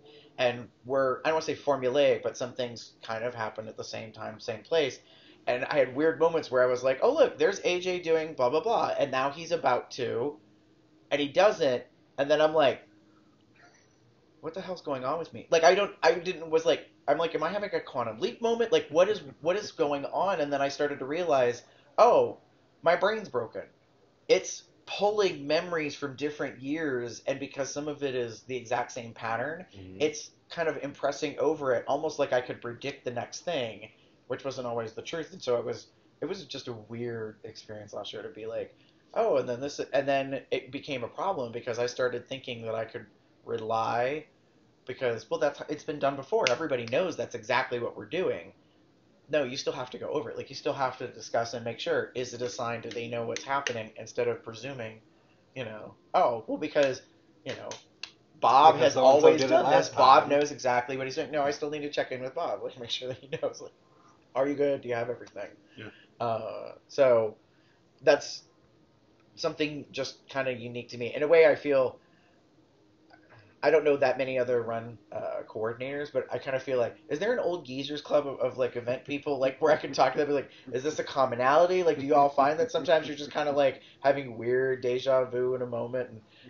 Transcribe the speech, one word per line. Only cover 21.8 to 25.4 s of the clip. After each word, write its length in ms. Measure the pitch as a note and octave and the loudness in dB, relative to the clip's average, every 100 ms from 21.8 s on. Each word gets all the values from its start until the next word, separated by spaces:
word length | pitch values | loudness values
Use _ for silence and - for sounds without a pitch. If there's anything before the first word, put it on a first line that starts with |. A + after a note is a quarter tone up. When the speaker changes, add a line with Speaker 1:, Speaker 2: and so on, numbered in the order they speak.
| _ - | _ 4
Speaker 1:
"Oh, 420 | A#3 D#3+ A#2 - _ _ _ _ | 6 6 4 -2 _ _ _ _
my 140 | D#3+ F3 | 2 4
brain's 320 | G3 A3 F#3+ | 2 0 -4
broken." 440 | B2 A2 F#2+ E2 _ _ _ _ _ - | -6 -6 -10 -14 _ _ _ _ _ 4
It's 360 | F#3 - - - _ - | 4 2 -10 -16 _ -12
pulling 600 | - G#3 G#3+ F#3+ D3+ | 0 2 4 2 0